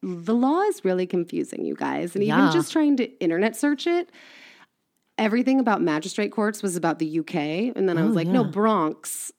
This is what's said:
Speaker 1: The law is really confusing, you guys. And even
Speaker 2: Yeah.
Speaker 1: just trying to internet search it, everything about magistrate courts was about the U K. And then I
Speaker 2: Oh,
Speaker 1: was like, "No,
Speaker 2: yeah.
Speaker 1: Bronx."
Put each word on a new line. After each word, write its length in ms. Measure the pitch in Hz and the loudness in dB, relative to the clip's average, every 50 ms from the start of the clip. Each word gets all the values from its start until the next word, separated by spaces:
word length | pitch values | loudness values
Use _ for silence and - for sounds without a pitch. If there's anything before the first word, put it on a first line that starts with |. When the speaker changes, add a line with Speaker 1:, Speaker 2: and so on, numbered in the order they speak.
| - | -6
Speaker 1:
The 320 | 190 180 170 170 175 220 | -6 -8 -6 -2 0 0
law 280 | 240 247 262 294 349 392 | 2 2 2 2 2 2
is 220 | 427 381 - - | 0 -2 -2 -2
really 220 | 190 185 180 185 | -2 0 0 -2
confusing, 580 | 180 - 180 170 170 - 170 147 - - - - | -2 -2 -2 -2 -2 -4 -6 -6 -6 -6 -8 -6
you 120 | - 71 | -6 -6
guys. 400 | - 147 139 135 143 160 175 - | -4 -4 -4 -4 -4 -6 -4 -2
And 80 | 196 202 | -2 0
even 140 | - 147 170 | 2 4 4
Speaker 2:
Yeah. 100 | - - 320 | 4 4 4
Speaker 1:
just 200 | 339 320 - - | 2 0 2 0
trying 240 | 330 302 294 285 | 2 4 4 4
to 80 | 254 240 - - _ 185 | 2 0 -4 -4 _ -2
internet 320 | 175 165 170 - 233 - | 0 2 2 0 0 0
search 320 | - - 294 294 285 - | 0 0 0 0 0 0
it, 240 | 349 349 349 349 - _ - - - - - - - - - - _ _ _ _ _ _ _ _ _ _ - | 0 0 0 -2 -4 _ -20 -20 -20 -20 -20 -20 -20 -20 -20 -20 _ _ _ _ _ _ _ _ _ _ 0
everything 420 | 220 214 202 240 247 262 262 269 | 0 2 2 2 2 2 2 4
about 220 | 254 226 208 - 170 | 4 4 2 2 2
magistrate 480 | 170 151 151 156 190 - - 208 208 - | 2 0 0 -2 -4 -4 -4 -4 -2 -2
courts 300 | - 214 208 208 208 - | 0 0 0 -2 -2 -4
was 140 | 196 175 | -4 -2
about 220 | 175 165 170 156 165 | 0 0 -2 0 0
the 80 | 165 | -4
U 160 | 156 156 165 156 | -2 -2 -4 -4
K. 500 | - - 170 147 151 156 175 220 254 233 | -2 -2 -2 -2 -2 -2 -2 -2 -4 0
And 120 | - 190 190 | 0 0 2
then 100 | 175 160 | 2 2
I 40 | 165 | 2
Speaker 2:
Oh, 40 | |
Speaker 1:
was 100 | 214 226 | 2 2
like, 100 | 180 165 170 | 2 0 2
"No, 140 | 185 165 156 | 2 2 0
Speaker 2:
yeah. 60 | 147 | 0
Speaker 1:
Bronx." 840 | 151 190 208 220 220 196 160 156 156 - - - - - - - - | 0 0 2 2 2 2 0 -2 -4 -6 -12 -12 -12 -10 -12 -14 -16